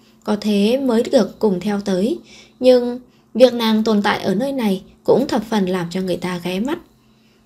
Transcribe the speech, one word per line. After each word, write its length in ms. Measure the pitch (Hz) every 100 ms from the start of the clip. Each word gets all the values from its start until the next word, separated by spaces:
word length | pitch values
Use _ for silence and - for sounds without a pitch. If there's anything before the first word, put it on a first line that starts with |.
| _ _
có 120 | - 208
thế 400 | 214 202 208 269
mới 180 | 262 226
được 360 | 247 269 - -
cùng 220 | 220 180
theo 200 | 208 202
tới. 380 | 202 185 214 339 - - - -
Nhưng 400 | 254 247 240 247 - _ _
việc 200 | 220 254
nàng 300 | 240 226 220
tồn 180 | 220 208
tại 200 | 208 -
ở 120 | -
nơi 180 | 190 277
này 300 | 269 214 190 - -
cũng 220 | - 160 294
thập 180 | 262 -
phần 160 | 208 185
làm 200 | 185 170
cho 100 | 185
người 160 | 185 175
ta 240 | 180 180
ghé 160 | 180 185
mắt. 180 | 254 339 - _ _ _ _ _